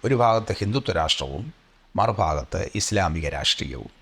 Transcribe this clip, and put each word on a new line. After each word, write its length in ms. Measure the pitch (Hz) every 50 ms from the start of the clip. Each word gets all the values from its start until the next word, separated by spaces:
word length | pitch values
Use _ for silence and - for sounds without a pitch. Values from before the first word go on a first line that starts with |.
| -
ഒരു 100 | - 139
ഭാഗത്ത് 380 | 120 120 117 113 113 110 -
ഹിന്ദുത്വ 400 | 101 - 104 98 113 139 - -
രാഷ്ട്രവും 520 | 95 85 80 78 - - 69 67 69 76 107 156 - _ _ _ _ _ _ _ _
മറുഭാഗത്ത് 760 | - 101 117 107 - 98 80 78 73 71 - - 85 - - -
ഇസ്ലാമിക 540 | 98 - - 107 101 95 80 78 82 80 73
രാഷ്ട്രീയവും. 640 | 71 69 69 - - - - 69 64 58 52 - _ _